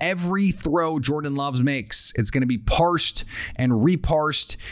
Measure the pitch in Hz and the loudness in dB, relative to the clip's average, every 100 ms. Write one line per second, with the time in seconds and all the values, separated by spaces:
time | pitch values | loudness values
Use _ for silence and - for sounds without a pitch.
0 | 170 185 175 190 196 - - 160 160 156 | -4 -2 -2 2 0 0 -2 0 0 0
1 | 127 151 147 139 143 127 127 139 104 - | 0 -2 -2 -4 -2 0 0 0 -2 0
2 | - - 107 135 127 120 - - 170 170 | 0 0 -2 0 0 0 0 2 2 2
3 | - - - - - - 127 117 131 180 | 0 -2 -6 -8 -10 -2 0 4 4 2
4 | - 156 151 143 - - - | 2 2 2 0 -2 -4 -10